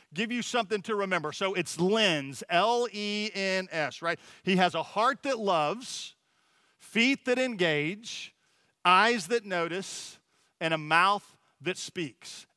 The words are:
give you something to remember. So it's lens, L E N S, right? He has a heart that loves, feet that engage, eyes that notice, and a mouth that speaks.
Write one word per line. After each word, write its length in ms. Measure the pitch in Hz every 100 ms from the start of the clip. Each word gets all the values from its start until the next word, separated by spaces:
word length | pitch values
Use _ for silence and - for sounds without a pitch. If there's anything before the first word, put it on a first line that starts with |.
| _
give 180 | 151 220
you 100 | 240
something 400 | - 240 190 208
to 120 | 208 208
remember. 360 | 190 180 151
So 220 | - 190
it's 260 | 185 160 -
lens, 640 | 185 220 208 151 139 127 -
L 380 | 175 220 240 240
E 380 | 208 208 208 214
N 340 | 196 196 185 185
S, 300 | 160 139 -
right? 180 | 170 165 - -
He 140 | 180 185
has 180 | 180
a 100 | 165
heart 380 | - 196 240 254
that 140 | 277 233
loves, 800 | 196 170 151 220 254 - - - _ _ _ _ _ _
feet 460 | - 220 247 277 254
that 120 | 247
engage, 960 | 254 208 170 147 151 208 233 - - _ _ _ _ _
eyes 440 | 180 185 226 240 160
that 180 | 233 202
notice, 720 | 180 165 180 190 - - - _ _ _ -
and 140 | 160
a 60 | 160
mouth 560 | 151 165 190 202 - _ _ _
that 180 | 143 -
speaks. 680 | - 185 143 - - - -